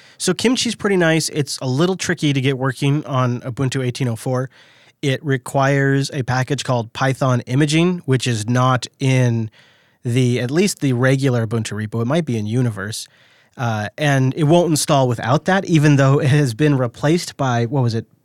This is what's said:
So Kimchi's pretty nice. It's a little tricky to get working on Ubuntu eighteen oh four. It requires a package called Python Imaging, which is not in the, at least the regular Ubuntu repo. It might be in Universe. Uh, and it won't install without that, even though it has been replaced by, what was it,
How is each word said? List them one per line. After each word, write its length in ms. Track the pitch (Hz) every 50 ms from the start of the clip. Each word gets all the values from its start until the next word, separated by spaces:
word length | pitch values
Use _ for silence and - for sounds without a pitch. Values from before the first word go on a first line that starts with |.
| - - - -
So 160 | - 185 175
Kimchi's 400 | - - 226 262 226 - 240 208
pretty 220 | - - 208 202
nice. 320 | 180 170 160 160 160 156 -
It's 280 | - 160 131 - - - -
a 40 |
little 300 | 127 127 135 170 185 190
tricky 360 | 175 - - 175 - 156 147 139
to 80 | 139
get 180 | 127 139 139 123
working 460 | 131 135 127 - 143 139 139 151 -
on 340 | - 139 127 127 123 120 120
Ubuntu 420 | - 131 117 - 139 131 - 135 127
eighteen 260 | 123 120 - 139 123
oh 80 | 113
four. 340 | 110 - 131 127 127 131 135 _ - - _ _ _ _ _ _ -
It 240 | - 139 131 - -
requires 840 | 147 135 127 123 - - 139 135 135 143 139 139 139 139 139 135 - -
a 100 | 147 123
package 380 | - 127 127 127 - 135 123 -
called 280 | - 131 120 113 113 -
Python 480 | - 135 135 131 - 143 131 123 123 -
Imaging, 560 | - 123 139 156 147 151 160 170 180 180 175 -
which 220 | - 131 123 -
is 200 | 127 120 107 104
not 400 | 113 123 123 127 127 127 120 - - _ -
in 520 | 139 135 131 127 127 123 117 113 110 107 _ - - _ _ _ _ _ _ _ -
the, 360 | 127 117 131 127 120 120 117
at 100 | 123 123
least 300 | 143 170 208 190 - -
the 120 | 147 139 127
regular 540 | 117 131 131 139 135 135 135 123 120 113
Ubuntu 260 | 104 117 113 107 - 104 104 107
repo. 160 | 104 - 117 113
It 40 |
might 200 | 123 147 175 165
be 100 | 143 120
in 80 | 110 104
Universe. 600 | 107 113 127 127 120 107 98 95 107 110 - - - _ _ _ _ _ _ _ _ _
Uh, 320 | - 127 117 110 107 104 101 -
and 380 | - 151 147 139 135 131 131 -
it 100 | - 156
won't 240 | 143 170 175 175 170
install 400 | 156 139 - - 156 139 131 123
without 380 | 117 - - 113 131 156 -
that, 180 | - 185 196 190
even 320 | 185 175 151 147 156 147
though 240 | 135 139 135 139 147
it 80 | 151 131
has 240 | 143 151 147 127 110
been 240 | 110 151 151 143
replaced 600 | 127 127 120 - - - 147 165 180 - - - -
by, 260 | - 131 120 117 117
what 160 | 113 151 139 127
was 120 | 117 107
it, 120 | 117 110 _ _ _ _